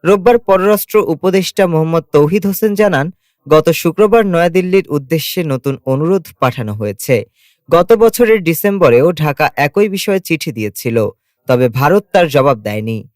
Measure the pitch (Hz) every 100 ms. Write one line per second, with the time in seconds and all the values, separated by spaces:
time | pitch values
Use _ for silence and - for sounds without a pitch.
0 | 165 202 190 233 - 190 196 208 - 214
1 | 175 156 185 190 180 - 190 156 160 165
2 | - 147 151 202 196 190 220 202 208 185
3 | 160 - _ _ 139 156 170 156 170 160
4 | 208 233 202 170 175 180 180 190 - 147
5 | 131 160 - - 160 131 139 139 - 135
6 | 160 190 160 _ 131 127 107 104 104 98
7 | - 117 - _ _ _ - 170 175 220
8 | 226 - 233 220 165 160 208 196 156 120
9 | 160 160 151 139 147 - 143 202 214 190
10 | - 190 - 160 - 110 107 - 120 113
11 | 104 - _ _ - 123 127 120 143 196
12 | - 190 170 139 139 120 107 104 110 110
13 | -